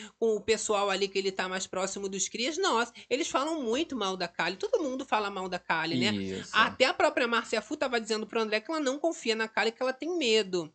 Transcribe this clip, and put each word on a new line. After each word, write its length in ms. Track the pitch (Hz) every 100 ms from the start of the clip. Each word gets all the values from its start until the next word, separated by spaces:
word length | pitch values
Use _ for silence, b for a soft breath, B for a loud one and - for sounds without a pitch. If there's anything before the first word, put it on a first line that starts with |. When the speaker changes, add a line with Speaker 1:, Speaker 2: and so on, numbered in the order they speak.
| 214 -
Speaker 1:
com 160 | 226 208
o 60 |
pessoal 480 | 202 214 - 208 202
ali 180 | 190 196
que 100 | 196
ele 140 | 196
tá 160 | 190 185
mais 180 | 185 -
próximo 420 | 185 190 202 196
dos 180 | 190 -
crias, 300 | 208 254 311
nossa, 340 | 381 233 233 B -
eles 200 | 262 330
falam 320 | 320 302 330
muito 320 | 226 247 339 254
mal 220 | 190 185
da 100 | 175
Kylie. 300 | - 170 190
Todo 260 | 427 440
mundo 220 | 277 262 -
fala 240 | 214 202
mal 160 | 196 185
da 100 | 180
Kylie, 400 | - 165 160 -
né? 160 | 208 202
Speaker 2:
Isso. 320 | 190 190 -
Speaker 1:
Até 320 | 208 233 - 262
a 80 |
própria 340 | 359 311 311 233
Márcia 340 | 233 - 220
Fu 160 | - 294
tava 220 | 220 254
dizendo 260 | 214 220 214
pro 140 | 233
André 180 | 214 214
que 100 | 214
ela 100 | 320
não 180 | 269 285
confia 360 | 330 - 226 220
na 120 | 220
Kylie, 240 | - 220
que 100 | -
ela 120 | 254
tem 240 | 254 311 349
medo. 540 | 240 220 196 180 156